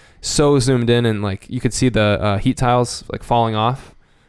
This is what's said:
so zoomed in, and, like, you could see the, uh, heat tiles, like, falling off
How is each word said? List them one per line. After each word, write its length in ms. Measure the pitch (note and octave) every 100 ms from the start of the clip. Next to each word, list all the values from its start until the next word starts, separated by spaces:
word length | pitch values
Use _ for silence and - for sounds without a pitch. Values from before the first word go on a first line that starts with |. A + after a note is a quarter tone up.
| - _
so 380 | - - D3 C#3+
zoomed 320 | B2 B2+ A#2
in, 160 | A#2+ A#2
and, 160 | G#2+
like, 260 | G2+ F#2+ -
you 120 | B2
could 120 | A#2+
see 160 | - B2+
the, 300 | A2+ G#2+ G2+
uh, 180 | G#2 G2
heat 180 | C3 B2
tiles, 480 | B2 B2 A#2+ - -
like, 120 | -
falling 320 | - A#2+ A2+
off 400 | G#2+ A2 C3+ - - _ _